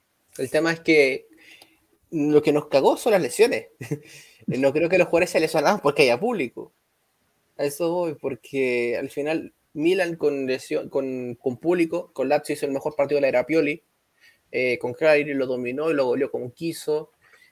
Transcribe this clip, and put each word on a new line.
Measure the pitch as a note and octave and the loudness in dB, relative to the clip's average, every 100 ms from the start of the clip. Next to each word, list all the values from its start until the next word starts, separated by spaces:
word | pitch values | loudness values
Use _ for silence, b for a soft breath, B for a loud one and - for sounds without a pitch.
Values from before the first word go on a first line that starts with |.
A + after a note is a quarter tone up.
| _ _ _ - | _ _ _ -10
El | C3+ | -2
tema | D#3 E3 | 0 0
es | E3 | 0
que | E3 D#3 C3+ B2 - b b b b b _ _ _ | 4 6 4 2 -8 b b b b b _ _ _
lo | E3 D3 D3 | -4 4 4
que | D#3 | 4
nos | D3 C#3+ | 0 2
cagó | C#3 F3+ D4 | 4 4 2
son | B3+ | 2
las | G3+ | 2
lesiones. | C3 - A#3 A2 - _ | 0 2 2 2 -6 _
<laughs> | A#2+ D3 - - - _ - | -10 -10 -10 -20 -20 _ -6
No | B2+ C3+ | 0 2
creo | D3+ E3 | 2 2
que | F#3 | 2
los | E3+ | 2
jugadores | E3+ F3 | 2 0
se | F#3 | 0
lesionaban | D#3 D#3+ D3 G3+ | 0 2 2 2
porque | C#3+ C#3+ | 0 2
haya | C3+ A#2+ | 2 2
público. | G#3+ A3 B2+ - - _ _ _ _ _ _ _ _ - | 0 -2 -6 -8 -16 _ _ _ _ _ _ _ _ -6
A | |
eso | C#3+ D3 E3+ | -6 -2 -2
voy, | F3 E3+ C#3+ | -2 -4 -4
porque | C3+ C3 - C3+ B2+ B2 A#2+ G#2+ | -8 -8 -6 -2 0 0 0 -2
al | C3+ | -6
final | - D3 D#3+ - _ _ | -6 -4 -4 -6 _ _
Milan | D#3 D#3+ F#3+ E3+ E3 | -2 0 2 -2 -2
con | D3 C#3 | -2 -2
lesión, | C3 B2+ - D3+ - | -4 -4 -4 -6 -4
con, | C#3+ C3+ B2+ B2 A#2+ | -4 -4 -6 -8 -8
con | C3 B2 | -6 -4
público, | D#3+ F3+ E3 F3 - | 0 0 0 -2 -8
con | - C3 | -6 0
Lazio | D3 D3 | 0 -2
hizo | D3 C#3+ | -6 -4
el | |
mejor | C3+ D3+ D3 | -4 -4 -2
partido | C#3 D3 | 0 0
de | |
la | C3+ | 2
era | B2+ B2 | 0 2
Pioli, | D#3+ D3 D#3+ _ _ _ b b b _ | 0 0 -4 _ _ _ b b b _
eh, | B2+ B2+ A#2+ | -2 0 0
con | B2+ | -4
Cagliari | B2 D#3 D3 D3 | 0 4 4 2
lo | C#3 C3 | -2 -2
dominó | B2+ B2 C3 D#3+ | -2 -4 -4 0
y | |
lo | D3+ | 0
goleó | B2+ B2+ C#3 | 0 0 -2
como | B2 B2 | -4 -8
quiso, | - E3 D#3+ - D3+ D#3+ _ b b b | -8 -8 -6 -4 -4 -6 _ b b b